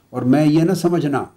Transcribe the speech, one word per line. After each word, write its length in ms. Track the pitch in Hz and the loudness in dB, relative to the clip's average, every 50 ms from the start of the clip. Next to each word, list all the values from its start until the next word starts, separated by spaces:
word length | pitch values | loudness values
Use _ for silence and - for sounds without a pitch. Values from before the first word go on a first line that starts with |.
| _ _ - | _ _ -10
और 100 | 123 123 | -4 0
मैं 200 | 127 131 147 156 | 0 2 2 2
ये 180 | 147 151 160 160 | 2 2 2 2
ना 100 | 180 190 | 2 0
समझना 440 | 170 - 175 175 160 147 147 143 120 101 - - | 0 -2 -2 -2 -2 -2 -2 -4 -4 -6 -8 -14